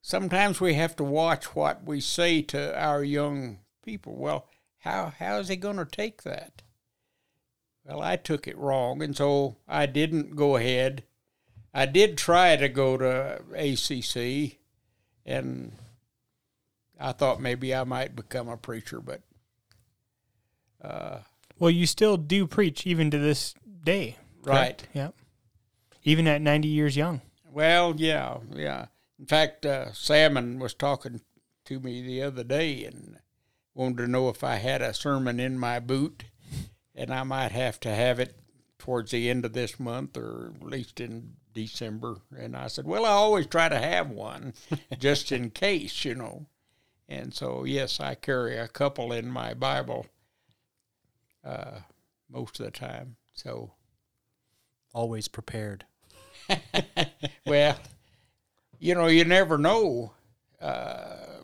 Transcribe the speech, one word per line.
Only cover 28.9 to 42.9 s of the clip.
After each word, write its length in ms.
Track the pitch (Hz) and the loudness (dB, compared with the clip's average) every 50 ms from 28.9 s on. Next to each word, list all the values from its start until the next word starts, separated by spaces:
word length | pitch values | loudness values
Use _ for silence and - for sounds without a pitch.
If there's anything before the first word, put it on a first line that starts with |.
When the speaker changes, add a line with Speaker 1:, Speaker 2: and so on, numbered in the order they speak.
| _ _ _ _ _ _ | _ _ _ _ _ _
Speaker 1:
In 80 | 135 | -2
fact, 400 | 131 151 156 156 156 - _ - | 2 4 4 4 4 0 _ -4
uh, 260 | 147 139 135 131 - | -2 -2 -2 -4 -8
Salmon 680 | 107 - - - 147 151 156 156 143 131 120 120 123 131 | -10 -6 0 6 8 8 8 8 6 4 0 -2 -6 -6
was 140 | 131 120 - | -8 -8 -6
talking 460 | _ - 143 139 131 - 135 120 110 _ _ _ _ _ _ _ _ _ | _ 0 0 0 0 -4 -12 -12 -12 _ _ _ _ _ _ _ _ _
to 140 | - 135 131 | -10 -10 -8
me 200 | 127 127 120 123 | -8 -8 -10 -8
the 200 | 123 127 127 127 | -8 -6 -6 -4
other 220 | 135 143 131 127 120 | -4 -4 -4 -6 -4
day 400 | 120 135 147 165 156 143 123 107 | -2 0 0 0 0 -2 -4 -8
and 340 | 104 - - - - 107 - _ _ _ _ _ _ _ _ _ _ _ | -12 -14 -16 -20 -20 -20 -20 _ _ _ _ _ _ _ _ _ _ _
wanted 240 | 127 131 127 123 120 | -2 -2 -2 -2 -2
to 80 | 120 120 | -2 0
know 200 | 123 127 131 127 | 0 2 2 0
if 140 | 110 - - | 0 -2 -4
I 120 | 131 120 | -2 -2
had 240 | 101 104 127 139 135 | -2 -2 -2 -2 0
a 140 | 123 120 107 | -2 -4 -4
sermon 440 | - - 143 139 135 131 123 120 120 | -4 -2 0 0 0 0 -2 -2 -2
in 180 | 127 131 131 127 | -2 -4 -4 -2
my 220 | 123 120 120 120 | -2 -2 -2 -4
boot, 440 | 120 120 131 135 143 165 - - - - _ _ - - - - - - _ _ _ _ _ | -2 -2 0 0 0 -2 -4 -12 -20 -20 _ _ -18 -12 -12 -12 -12 -12 _ _ _ _ _
and 180 | 127 127 - | -10 -8 -6
I 120 | 131 131 131 | -4 -4 -4
might 280 | 135 131 135 131 110 | -4 -2 -2 -2 -2
have 260 | 95 123 127 123 107 - | -2 -2 -2 -2 -4 -4
to 100 | - 120 107 | -6 -4 0
have 240 | 107 120 127 123 120 | 2 2 2 2 2
it 160 | 127 123 - - _ _ _ _ _ _ _ _ | -2 -4 -6 -20 _ _ _ _ _ _ _ _
towards 320 | - - 127 120 113 104 | -6 -4 -4 -4 -2 -2
the 180 | 123 120 117 120 | -2 0 0 2
end 160 | 123 127 117 | 0 0 -2
of 80 | 113 | -4
this 260 | 110 127 120 107 - - | -4 -4 -6 -6 -6 -8
month 360 | 127 120 117 127 139 139 _ | -8 -8 -6 -8 -8 -8 _
or 360 | 131 117 - 57 - 60 - 55 - | -10 -10 -10 -10 -12 -12 -14 -16 -16
at 60 | 69 | -14
least 320 | - - 135 117 - - - | -10 -10 -10 -10 -12 -12 -12
in 340 | 120 120 113 113 117 110 - _ _ _ | -12 -10 -10 -14 -14 -16 -20 _ _ _
December. 640 | _ 113 110 107 - - 117 110 107 110 107 117 110 92 _ _ - | _ -10 -10 -8 -8 -10 -8 -8 -8 -8 -8 -10 -10 -12 _ _ -16
And 220 | - 117 120 123 | -14 -12 -12 -10
I 120 | 127 131 - | -10 -10 -8
said, 180 | - - 135 | -8 -8 -6
"Well, 180 | 147 | -4